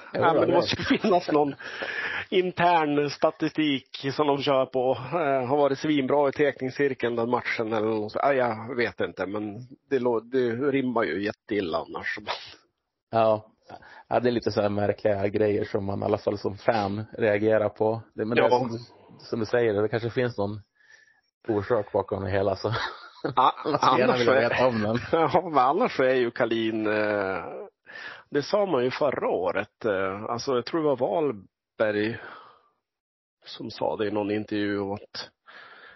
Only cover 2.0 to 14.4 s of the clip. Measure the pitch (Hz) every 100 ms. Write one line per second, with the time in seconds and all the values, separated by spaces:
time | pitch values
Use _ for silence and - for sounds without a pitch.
2 | - - - 190 180 175 175 170 151 147
3 | 143 - 160 - 156 - 151 135 - -
4 | 139 131 151 139 135 135 131 131 127 117
5 | 127 170 143 135 120 147 139 135 160 147
6 | 131 143 139 139 143 - 131 - 143 127
7 | 117 117 117 123 - - 110 110 110 110
8 | 104 - 139 135 120 110 110 123 110 -
9 | 95 87 92 104 107 107 123 - - 135
10 | 123 113 117 131 120 117 143 135 127 117
11 | 95 87 104 - - 104 85 82 78 87
12 | - - 104 - - - _ _ _ _
13 | - 113 110 107 - _ - - - -
14 | - 117 123 117